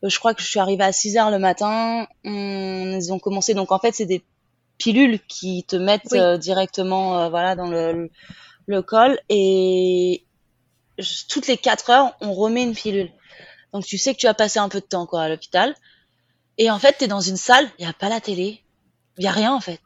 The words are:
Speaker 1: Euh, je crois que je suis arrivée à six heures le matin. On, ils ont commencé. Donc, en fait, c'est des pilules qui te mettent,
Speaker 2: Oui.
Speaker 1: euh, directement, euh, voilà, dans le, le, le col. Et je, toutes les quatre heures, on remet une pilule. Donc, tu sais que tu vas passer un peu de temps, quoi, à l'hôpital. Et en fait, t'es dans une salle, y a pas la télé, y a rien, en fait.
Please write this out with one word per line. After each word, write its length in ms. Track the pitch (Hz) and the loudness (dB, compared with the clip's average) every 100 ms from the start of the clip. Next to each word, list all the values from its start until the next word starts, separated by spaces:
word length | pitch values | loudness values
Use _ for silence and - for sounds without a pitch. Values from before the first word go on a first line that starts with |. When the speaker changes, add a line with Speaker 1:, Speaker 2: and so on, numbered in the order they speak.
Speaker 1:
Euh, 40 | 196 | -4
je 100 | - | -2
crois 160 | 233 | -2
que 80 | 226 | -2
je 40 | - | -4
suis 140 | 214 | -2
arrivée 240 | 190 196 | 0 2
à 80 | 196 | 2
six 240 | 190 214 208 | 0 -2 2
heures 140 | 214 | 2
le 80 | 202 | 2
matin. 680 | 190 180 208 220 226 233 226 _ | 2 0 0 0 0 -2 -6 _
On, 760 | - 208 202 196 190 190 185 190 | -8 -6 -4 -4 -6 -4 -4 -4
ils 120 | 175 | -4
ont 60 | 185 | -4
commencé. 360 | 202 196 190 | -4 -4 -2
Donc, 180 | 202 190 | -2 0
en 60 | 190 | 0
fait, 160 | 233 | 0
c'est 120 | 226 208 | -2 -4
des 160 | 180 _ _ _ _ _ _ | -4 _ _ _ _ _ _
pilules 400 | - 220 277 214 _ | 0 4 4 4 _
qui 360 | - 185 180 - | -12 -8 -8 -4
te 100 | 190 | -2
mettent, 320 | 185 208 220 | 2 0 2
Speaker 2:
Oui. 60 | 247 | 2
Speaker 1:
euh, 200 | 180 175 | 4 2
directement, 800 | 160 190 190 - 185 190 190 180 | 0 -2 -2 -2 -2 -2 -2 0
euh, 80 | 170 | 0
voilà, 260 | 165 180 185 | 0 -2 -2
dans 120 | 175 | -2
le, 240 | 170 165 | -2 -2
le, 180 | 165 165 _ - - - _ - | -4 -6 _ -20 -20 -20 _ -4
le 160 | 196 | -4
col. 360 | 185 220 247 269 - | 0 4 4 4 0
Et 960 | 214 190 190 185 185 185 180 180 180 _ _ _ _ _ _ _ - | 2 4 2 2 2 2 2 0 -2 _ _ _ _ _ _ _ -12
je, 240 | 190 - - | -10 -10 -6
toutes 180 | - 262 | -6 -2
les 100 | 247 | -2
quatre 340 | - 220 - | 0 -2 4
heures, 260 | 247 269 - | 4 4 0
on 120 | 208 | -8
remet 300 | 190 214 233 | -2 0 0
une 120 | 247 | -2
pilule. 360 | 220 220 196 180 _ _ - - - _ | -4 -4 -4 -4 _ _ -20 -20 -20 _
Donc, 120 | 202 190 | -10 -8
tu 100 | 196 | -4
sais 140 | - | -4
que 40 | 262 | 2
tu 80 | 233 | 2
vas 80 | |
passer 240 | 214 214 220 | 2 0 0
un 100 | 202 | -2
peu 120 | 196 | -4
de 60 | - | -6
temps, 200 | 185 170 | -6 -4
quoi, 160 | 170 | -4
à 60 | 160 | -2
l'hôpital. 460 | 156 - 180 226 294 _ _ _ _ _ _ _ - | -4 -2 0 0 -2 _ _ _ _ _ _ _ 0
Et 120 | 226 | 0
en 80 | 208 | 4
fait, 140 | 277 285 | 4 4
t'es 80 | 254 | 0
dans 120 | 202 | -2
une 160 | 185 190 | -4 -6
salle, 280 | - 247 285 - | 4 4 4 -4
y 80 | 170 | -12
a 60 | |
pas 160 | 165 196 | -6 -4
la 100 | 226 | -4
télé, 400 | 214 185 185 220 _ _ _ _ _ - | -6 -6 -6 -8 _ _ _ _ _ -6
y 80 | 190 | -2
a 40 | |
rien, 220 | 185 214 | 0 0
en 60 | 269 | 0
fait. 200 | 190 170 | -4 -14